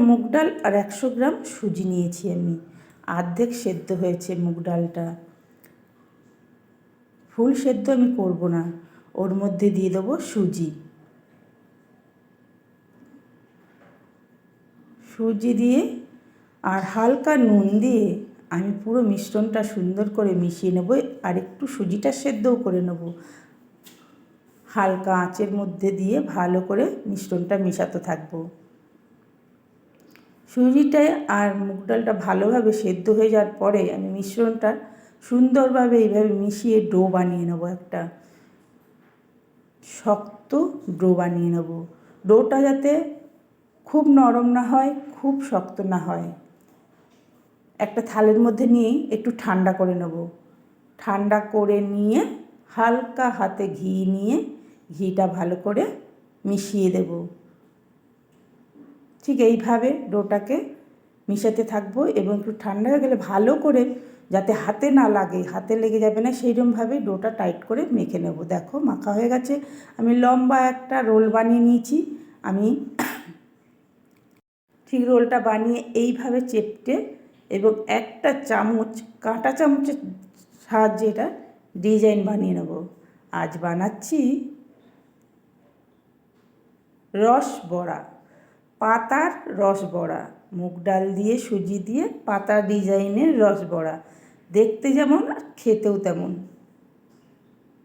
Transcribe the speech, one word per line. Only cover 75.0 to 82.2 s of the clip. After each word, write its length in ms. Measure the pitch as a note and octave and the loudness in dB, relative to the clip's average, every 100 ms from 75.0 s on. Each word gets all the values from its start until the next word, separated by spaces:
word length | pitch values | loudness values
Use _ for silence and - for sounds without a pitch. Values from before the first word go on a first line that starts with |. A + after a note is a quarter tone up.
| B3 | 4
রোলটা 280 | B3 A#3+ B3 | 4 4 2
বানিয়ে 400 | A3 G#3+ A3+ A#3+ - A#3 | 0 0 0 -2 -2 -2
এইভাবে 380 | A#3+ - C4 B3 B3 | 0 -2 -2 -2 0
চেপটে 440 | A3 G#3 - - D4+ - - - _ _ | -2 -4 -8 -4 -4 -4 -12 -20 _ _
এবং 220 | G3 G#3+ G#3+ - A3 | 0 2 0 -2 -4
একটা 300 | A3+ - D4+ C4+ - | -4 -2 -2 -2 -2
চামচ, 420 | G#3+ G#3+ A3+ A3 - - - | 0 2 0 -2 -8 -18 -10
কাঁটা 280 | B3 A3+ C4 | -6 -2 -2
চামচের 460 | C4+ D4+ C#4 C#4 C#4+ F#3+ - - _ _ _ | 2 2 2 0 -4 -8 -16 -20 _ _ _
সাহায্যে 420 | - A3 A3 F#3 A3 | -2 2 2 2 -2
এটা 180 | G#3 C#4 - - - _ - | -2 -6 -6 -18 -20 _ -4
ডিজাইন 440 | F#3+ A3 A3 G#3 | 2 4 4 4